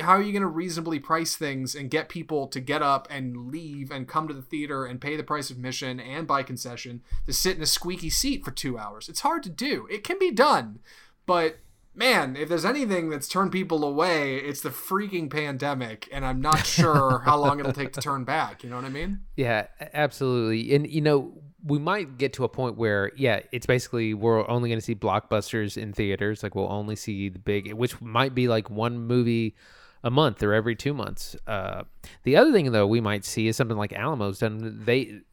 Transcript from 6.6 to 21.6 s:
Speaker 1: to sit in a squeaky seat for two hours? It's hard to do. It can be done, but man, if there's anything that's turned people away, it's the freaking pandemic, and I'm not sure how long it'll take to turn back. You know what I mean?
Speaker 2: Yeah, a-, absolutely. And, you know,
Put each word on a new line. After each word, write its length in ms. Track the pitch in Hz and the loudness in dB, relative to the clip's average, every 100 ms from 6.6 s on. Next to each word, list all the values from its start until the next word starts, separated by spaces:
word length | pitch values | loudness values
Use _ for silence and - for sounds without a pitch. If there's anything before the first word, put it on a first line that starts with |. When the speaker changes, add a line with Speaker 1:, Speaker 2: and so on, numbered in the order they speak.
| 123 120 123 120 - - - | -10 -12 -12 -14 -4 -2 0
Speaker 1:
to 60 | |
sit 240 | 131 185 160 | 0 0 0
in 60 | |
a 40 | 151 | 0
squeaky 440 | - 175 180 160 | 0 -2 -4 -2
seat 340 | - 277 240 | 0 0 -2
for 60 | 143 | -6
two 280 | - 139 117 | -6 -6 -6
hours? 300 | 104 107 - | -8 -12 -10
It's 120 | 160 | -2
hard 220 | 285 330 | 0 0
to 60 | 196 | -4
do. 360 | - 277 185 - | -6 -4 -4 -4
It 120 | 208 | -8
can 140 | - 392 | -6 0
be 120 | 370 | 2
done, 500 | 226 285 190 113 107 - - - _ - | 6 6 4 0 -10 -20 -20 -20 _ 0
but 320 | 175 160 160 - _ _ | 2 2 -2 -14 _ _
man, 420 | - 254 208 135 135 | 0 4 4 2 -2
if 120 | 156 | -2
there's 160 | 170 | 0
anything 460 | 180 285 240 185 165 | 2 0 0 0 0
that's 180 | 147 - | -4 -2
turned 240 | 185 190 | 0 2
people 320 | 185 185 160 | 0 0 0
away, 520 | 147 143 180 160 139 135 | 2 2 2 2 0 -2
it's 260 | 143 143 | -6 -6
the 80 | 147 | -8
freaking 600 | 127 - 190 208 185 151 | -8 -2 -2 -2 -4 -4
pandemic, 800 | 151 147 135 143 135 117 110 - | -4 -4 -4 -4 -2 -6 -10 -10
and 140 | 139 | -4
I'm 160 | 135 131 | -2 0
not 240 | 147 156 - | 2 2 4
sure 520 | - 170 147 131 123 131 | 4 6 6 6 4 4
how 120 | 147 | 4
long 220 | 143 143 | 4 2
it'll 120 | 139 | -2
take 200 | 139 135 | -4 -6
to 60 | - | -4
turn 240 | 147 135 | -4 -4
back. 380 | 123 156 117 98 | -2 -2 -2 -6
You 60 | 123 | -10
know 60 | 123 | -8
what 100 | 131 | -8
I 20 | |
mean? 300 | 143 180 196 - - | -6 -4 -4 -6 -2
Speaker 2:
Yeah, 300 | 123 110 98 - | 0 0 -2 -10
a-, 160 | 151 147 | -6 0
absolutely. 800 | 147 - 131 123 110 113 117 | 0 0 0 2 2 0 4
And, 140 | 143 151 | 2 2
you 140 | 151 | 2
know, 300 | 151 147 127 - - - | 4 4 2 -10 -20 -10